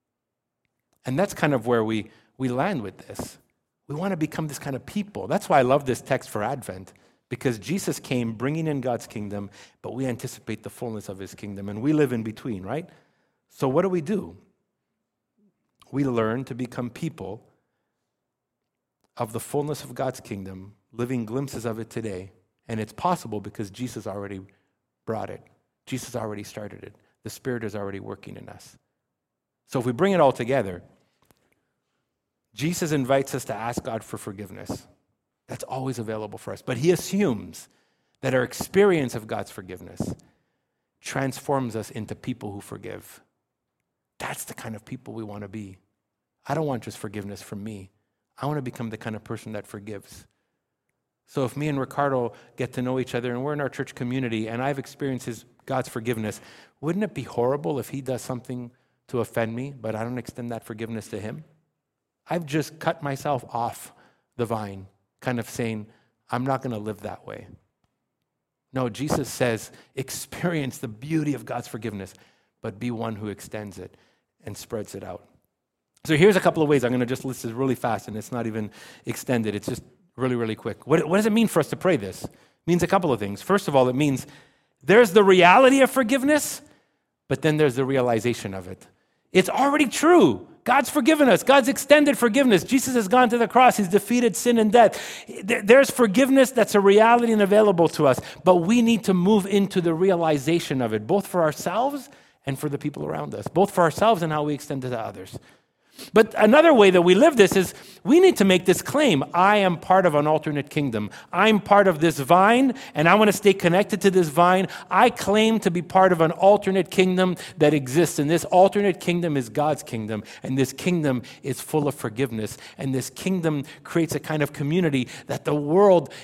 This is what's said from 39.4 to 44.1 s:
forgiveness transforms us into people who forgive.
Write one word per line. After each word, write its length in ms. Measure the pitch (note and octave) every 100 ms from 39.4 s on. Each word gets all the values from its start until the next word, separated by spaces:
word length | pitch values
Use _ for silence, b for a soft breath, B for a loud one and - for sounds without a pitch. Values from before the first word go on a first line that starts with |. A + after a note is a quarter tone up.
| F#2+
forgiveness 640 | - F#2 F#2 E2+ E2+ - - _ _ _ _ _ _ _ _
transforms 720 | - C#3+ C3+ - - C#3 B2
us 160 | A2 G#2
into 240 | A#2+ G#2
people 380 | G#2 - A#2 A2
who 80 | G2+
forgive. 600 | - G#2 G2 G2 G2 - _ _ _ _ _ _ _ _ _